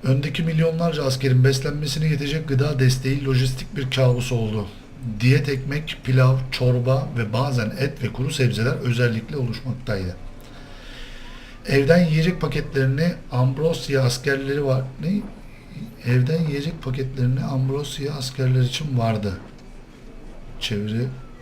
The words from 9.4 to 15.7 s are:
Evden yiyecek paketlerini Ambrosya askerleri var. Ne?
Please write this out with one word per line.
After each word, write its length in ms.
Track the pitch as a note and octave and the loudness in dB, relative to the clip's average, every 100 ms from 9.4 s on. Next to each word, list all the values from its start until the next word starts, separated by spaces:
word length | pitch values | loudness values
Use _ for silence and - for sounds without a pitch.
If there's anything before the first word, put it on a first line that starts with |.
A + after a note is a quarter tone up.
| B2 G#2+ C3 G#2+ - G2+ F2+ F2 - - - - - - - - - - - - - - - | -2 -4 -6 -6 -4 -2 -2 -6 -12 -14 -16 -16 -16 -16 -16 -14 -14 -12 -14 -14 -16 -14 2
Evden 400 | C#3 C#3 F3 E3+ | 2 4 4 4
yiyecek 340 | D#3 D#3+ F3+ | 2 0 0
paketlerini 720 | D3 D3 - C#3 C3 C3+ E3+ F3 - | -4 -4 -4 0 0 2 -2 -2 -6
Ambrosya 680 | B2 B2+ C3+ D#3+ E3 - C3+ | 0 0 2 -2 -2 -2 0
askerleri 640 | C3 - C#3+ C3+ C3+ C#3+ | 2 0 -2 -2 0 0
var. 180 | C#3 C3 C3 - | 2 0 -2 -4
Ne? 200 | D3+ G3+ - - - - - | -2 -2 -4 -12 -16 -18 -16